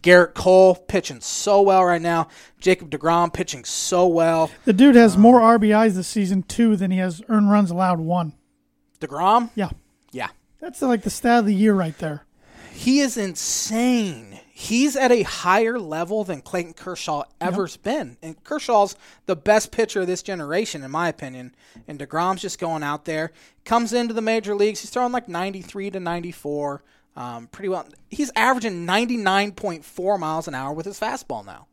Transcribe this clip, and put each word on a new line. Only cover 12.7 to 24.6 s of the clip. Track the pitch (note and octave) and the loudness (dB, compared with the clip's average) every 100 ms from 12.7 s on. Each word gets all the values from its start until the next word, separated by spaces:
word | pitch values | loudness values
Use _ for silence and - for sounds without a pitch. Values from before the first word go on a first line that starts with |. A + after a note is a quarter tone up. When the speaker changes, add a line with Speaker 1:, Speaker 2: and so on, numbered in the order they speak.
Speaker 1:
He | - - C4+ | -6 0 0
is | C#4 A#3 | 0 -4
insane. | G3 D#3 - - - A3 B3 B3 G3+ C3 G3 - _ | -8 -8 -8 -6 -6 -2 0 0 -2 -8 -16 -20 _
He's | - - A#3 C#4+ C4 | -16 -4 0 0 0
at | C4 | 2
a | A#3+ | 2
higher | F3+ - F3+ G3 A3+ B3 | 0 -4 0 2 2 -4
level | F3 D#3 E3+ G#3+ | -8 -8 -6 -6
than | F#3+ D3+ | -6 -10
Clayton | - F#3 E3+ | -8 -8 -8
Kershaw | - - F3 - D3 - _ | -12 -14 -12 -8 -8 -8 _
ever's | F3 F3+ F3+ | -6 -4 -6
Speaker 2:
Yep. | - | -8
Speaker 1:
been. | G3+ D4 D3 A#2+ | -8 -6 -8 -14
And | D#3+ D#3+ | -18 -18
Kershaw's | - D4+ - A3+ G3+ - - _ - | -10 -8 0 2 2 -2 -20 _ -6
the | F3 | -4
best | G3+ G#3+ - | 2 2 0
pitcher | - A3 G#3 | -4 -4 -2
of | F3+ | -4
this | F3+ | -6
generation, | - F#3 D3 E3 A3 D#3+ | -8 -10 -6 -6 -6 -10
in | C3+ | -8
my | D3+ F3 | -4 -4
opinion. | D#3 C#3 B2+ B2+ _ _ - - | -6 -14 -16 -20 _ _ -20 -18
And | D3 | -16
DeGrom's | C#3+ D#3 F3+ F#3+ | -10 -4 -4 -4
just | F#3+ - | -8 -8
going | E3+ D#3+ | -8 -6
out | D3 D3 | -6 -8
there. | - D#3 D#3+ _ _ _ | -8 -8 -8 _ _ _
Comes | - A3+ A#3 | -2 -2 0
into | A#3+ A#3 | -2 -2
the | A3+ | -4
major | A3 A3+ G#3 | -2 -4 -4
leagues. | G3+ | -2